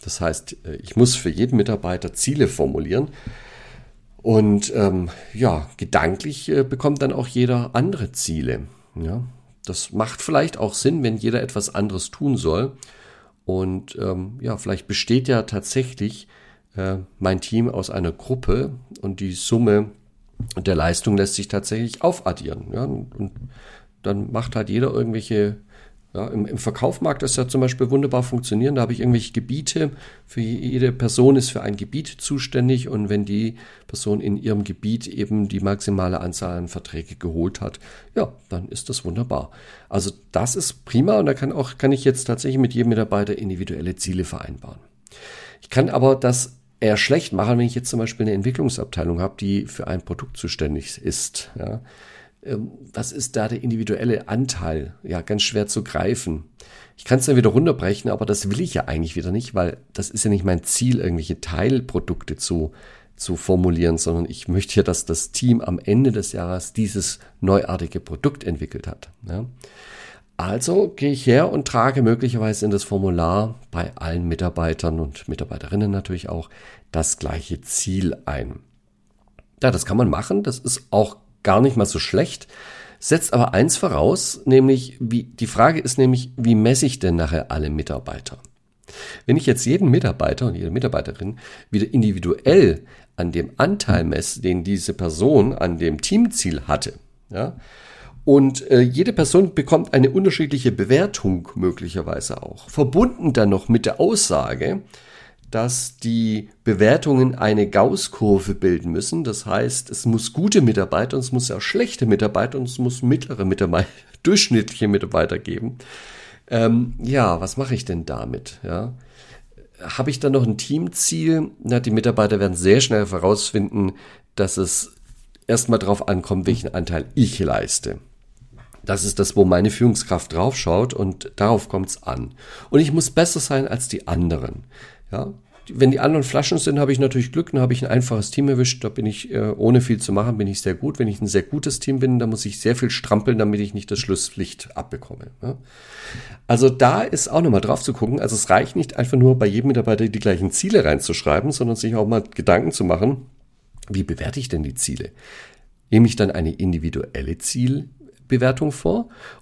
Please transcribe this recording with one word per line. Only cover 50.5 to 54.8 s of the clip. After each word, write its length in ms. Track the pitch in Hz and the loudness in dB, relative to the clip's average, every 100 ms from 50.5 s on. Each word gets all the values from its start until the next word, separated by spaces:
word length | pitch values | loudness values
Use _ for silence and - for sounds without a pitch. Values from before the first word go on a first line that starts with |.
| - 76 76 - - | -4 -4 -4 -8 -8
ist, 480 | - - - - - - | -6 -6 -6 -10 -12 -10
ja. 240 | - 113 - - - - - _ - | -8 -8 -12 -20 -20 -20 -20 _ -10
Ähm, 260 | 110 113 - - | -8 -8 -14 -14
was 180 | - 107 | -10 -8
ist 240 | 147 127 113 | -8 -6 -4
da 120 | 110 | -4
der 160 | 120 | -4
individuelle 640 | 123 113 107 101 120 110 - | -4 -4 -2 -2 0 -2 -2
Anteil? 640 | 110 127 - 85 80 | -4 -2 -4 -4 -4